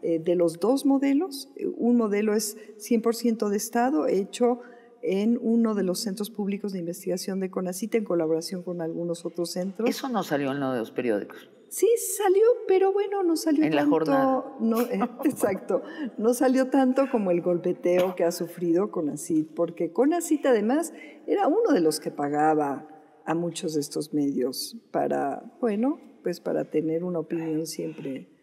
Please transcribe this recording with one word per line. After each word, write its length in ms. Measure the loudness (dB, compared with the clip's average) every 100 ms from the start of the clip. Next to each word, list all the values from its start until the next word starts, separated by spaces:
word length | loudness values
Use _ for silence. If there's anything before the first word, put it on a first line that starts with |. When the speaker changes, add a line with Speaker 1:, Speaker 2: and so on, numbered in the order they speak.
Speaker 1:
eh, 160 | -2 -2
de 140 | 0 2
los 240 | 2 2
dos 260 | 0 2 4
modelos. 640 | 2 4 2 0 -6 -14 -8
Eh, 100 | -6
un 300 | 0 2 4
modelo 380 | 4 0 2
es 220 | 0 -2 -8 -18 -18
cien 240 | 0 2
por 140 | 2 2
ciento 340 | 0 0 0
de 60 | -2
Estado, 500 | -2 0 2 2 2
hecho 540 | 0 -2 0 2 2 -4 -20 -20 -8
en 360 | -2 0 2 0
uno 320 | 2 2 2
de 80 | 2
los 180 | 0 -2
centros 300 | -4 -6 -8
públicos 420 | -4 -4 -4 -6
de 60 | -6
investigación 600 | -8 -8 -6 -6 -4 -4
de 100 | -4
conacit 440 | -4 -6 -6 -2 -2
en 80 |
colaboración 580 | 0 0 2 0 -2 -8
con 180 | -8 -6
algunos 460 | -6 -4 -4 -4 -6
otros 240 | -6 -6
centros. 400 | -4 -6 -2 -4
Speaker 2:
Eso 180 | -2 -4
no 140 | -4
salió 300 | 0 0 0
en 80 | -2
lo 120 | -2
de 60 | -2
los 120 | -2
periódicos. 600 | -2 0 0 0 -12 -20 -20 -12
Speaker 1:
Sí, 200 | 0 2 2 0 -2
salió, 260 | 2 6 6 4 4
pero 240 | 4 4
bueno, 300 | 2 0 0
no 120 | 0 2
salió 280 | 2 2
Speaker 2:
En 100 | 4
la 80 | 2
Speaker 1:
tanto, 80 | 4 2
Speaker 2:
jornada. 480 | 4 2 4 2 -2 -4
Speaker 1:
no, 200 | 0 0
eh, 180 | 0 -2
<laughs> 240 | -4 0
exacto, 580 | -2 2 0 -2 -2 -2 -2 -8 -8 -2
no 160 | 0
salió 360 | 4 4 4 4
tanto 420 | 4 4 4 2
como 200 | 2 2
el 80 | 2
golpeteo 720 | 2 0 0 0 2 2 2
que 100 | 2
ha 60 | 0
sufrido 580 | 0 -6 -4 0 2 2
conacit, 580 | -2 -4 -4 -2 0 0
porque 380 | -2 -4 -2 -4
conacit 540 | 2 2 2 0 0 4
además 460 | 2 4 0 0 -8 -20 -18 -2
era 220 | 0 2
uno 240 | 4 4
de 80 | 4
los 180 | 4 0
que 100 | -6
pagaba 760 | -6 -2 2 4 4 0 -4 -8 -20 -20 _ -4
a 80 |
muchos 400 | -2 -2 -4 -4
de 60 | -4
estos 340 | -4 -6 -4
medios 600 | -2 -2 0 -2 -4 -10 -12 _
para, 500 | -2 -2 0 -2 -6 -12 -4
bueno, 400 | -2 0 0 -2 -8 -10
pues 180 | -6 -6
para 240 | -4 -4
tener 380 | -2 -2 0 -2
una 140 | -2 -4
opinión 480 | -4 -4 -2 -4 -4
siempre. 640 | -6 -8 -8 -10 -10 -12 _